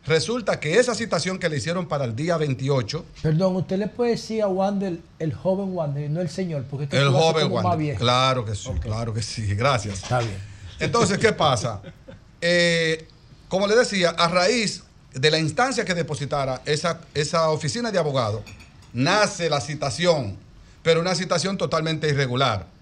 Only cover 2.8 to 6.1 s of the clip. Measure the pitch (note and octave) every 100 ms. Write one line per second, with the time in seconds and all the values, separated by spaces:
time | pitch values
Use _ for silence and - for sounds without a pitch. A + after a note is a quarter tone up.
2.8 | G2+ D#3 - - D#3+ D#3 F#3+ F#3 - F#3+
3.8 | G#3 - A#3+ A3+ - A3 G#3 F#3 G3 G3
4.8 | G3 E3+ - - D#3+ - F3+ F#3+ G3 F3+
5.8 | D3+ C#3 D3